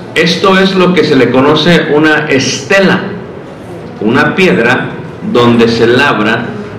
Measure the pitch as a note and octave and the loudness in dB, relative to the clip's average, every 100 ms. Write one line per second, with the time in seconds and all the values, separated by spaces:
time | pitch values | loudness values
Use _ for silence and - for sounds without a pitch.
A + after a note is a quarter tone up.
0 | - D3+ F3 E3+ F#3+ F#3+ G3 F#3+ E3+ D#3 | -6 -2 0 0 2 2 2 2 2 2
1 | D3 C3+ A2+ B2 C3+ D#3 F3 E3 - D3 | 2 2 2 2 2 2 2 2 2 2
2 | D#3 D3+ D3+ C3+ C3 - - G3 F#3+ - | 2 0 0 -2 -2 -6 -2 2 2 0
3 | - - - - - - - - - - | -4 -10 -12 -14 -16 -16 -16 -14 -14 -6
4 | G#2 B2+ D3+ - F3+ A#2 A#2 - - - | -2 0 0 2 2 2 2 0 -4 -10
5 | - - G#2+ A#2+ A#2+ A2+ A#2 - A#2 B2+ | -12 -10 -2 2 4 4 2 2 2 2
6 | C#3+ G#2+ G#2+ A#2+ A#2 - - | 2 0 -2 -2 -4 -10 -12